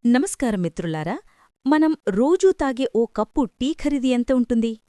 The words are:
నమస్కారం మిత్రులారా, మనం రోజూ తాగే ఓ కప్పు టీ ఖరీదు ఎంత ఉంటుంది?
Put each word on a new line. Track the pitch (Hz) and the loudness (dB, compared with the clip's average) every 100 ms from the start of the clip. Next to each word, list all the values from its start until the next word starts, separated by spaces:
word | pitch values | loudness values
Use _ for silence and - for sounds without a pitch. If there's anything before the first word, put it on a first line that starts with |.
| 233 | 4
నమస్కారం | 247 381 - 254 208 | 2 0 -4 -4 -2
మిత్రులారా, | 170 - 165 156 156 269 - _ _ _ 262 | -4 -6 -6 -6 -6 -8 -12 _ _ _ 0
మనం | 302 311 311 - | 2 2 0 -2
రోజూ | 185 262 359 381 | 0 2 4 2
తాగే | 370 277 247 269 220 | 2 -2 -2 -2 -2
ఓ | 233 - | -2 -4
కప్పు | 214 - 247 _ | -4 -2 -4 _
టీ | 254 | -6
ఖరీదు | 320 294 285 254 | -4 -4 -2 0
ఎంత | 247 240 | 0 0
ఉంటుంది? | 262 240 233 226 220 | 0 0 0 -2 -6